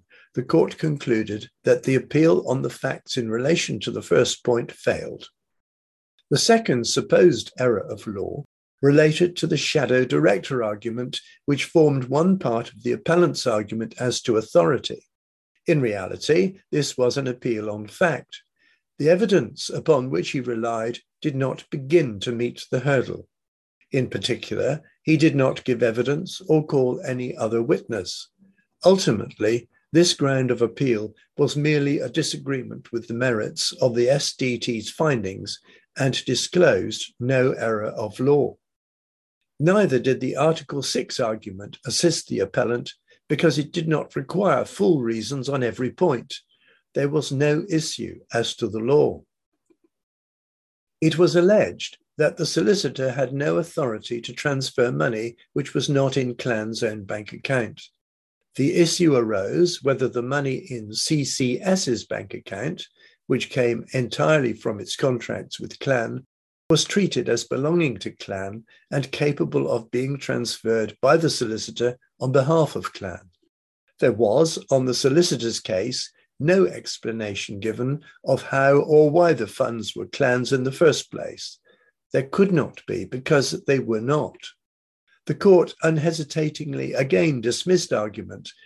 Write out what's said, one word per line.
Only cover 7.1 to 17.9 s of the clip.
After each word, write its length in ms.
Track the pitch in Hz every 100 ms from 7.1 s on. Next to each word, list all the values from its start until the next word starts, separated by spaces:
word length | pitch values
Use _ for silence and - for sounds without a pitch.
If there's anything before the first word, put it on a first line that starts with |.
| 165 180 117 - -
error 220 | 127 107
of 260 | - 107 113
law 380 | 98 90 147 - _ _ _
related 560 | 139 147 156 156 175 -
to 100 | 165
the 100 | 139
shadow 480 | - 151 117 127
director 580 | 127 147 165 196 - 127
argument, 580 | 107 107 113 117 127 - - _ -
which 180 | 139
formed 400 | - 170 151 139
one 340 | 123 143 185 190
part 340 | 131 117 117
of 120 | 107
the 80 | 120
appellant's 540 | 120 - 175 165 139 127
argument 480 | 107 104 110 110 -
as 220 | 123 117
to 140 | - 110
authority. 640 | 110 170 165 117 - - _ _ _ _ _ _ -
In 140 | 151
reality, 800 | 120 101 92 92 - 165 190 - _
this 260 | 151 139 -
was 200 | 123 139
an 100 | 131
appeal 440 | 120 131 110 107
on 180 | 107
fact. 540 | 107